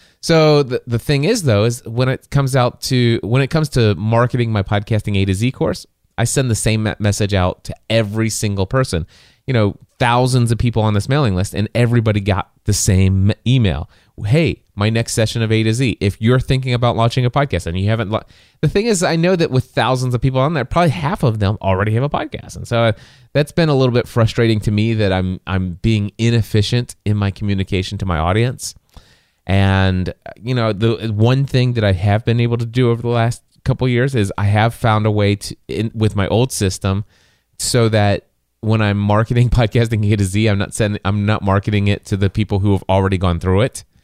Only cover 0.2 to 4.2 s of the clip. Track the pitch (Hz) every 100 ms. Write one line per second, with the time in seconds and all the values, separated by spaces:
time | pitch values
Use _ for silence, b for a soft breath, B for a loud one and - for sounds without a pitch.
0.2 | - 160 156 147 135 123 - 117 - 139
1.2 | 151 240 160 101 113 120 - 113 131 131
2.2 | - 143 139 131 123 - - 127 120 117
3.2 | 92 123 139 160 156 131 110 92 107 117